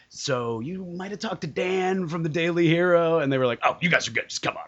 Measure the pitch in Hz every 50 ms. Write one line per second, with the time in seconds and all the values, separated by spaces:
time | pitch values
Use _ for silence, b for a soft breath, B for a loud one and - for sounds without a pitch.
0 | B B - - - 147 131 123 120 117 117 113 117 151 190 185 190 175 170 180
1 | 185 196 208 - - 226 226 - - 156 - 185 185 180 185 190 185 185 190 190
2 | 180 160 165 175 165 165 143 175 165 170 170 170 175 156 165 170 180 180 175 170
3 | 170 160 165 165 147 135 139 131 127 120 117 - - 151 - - 160 175 151 120
4 | - 120 113 110 - - - - - - - - -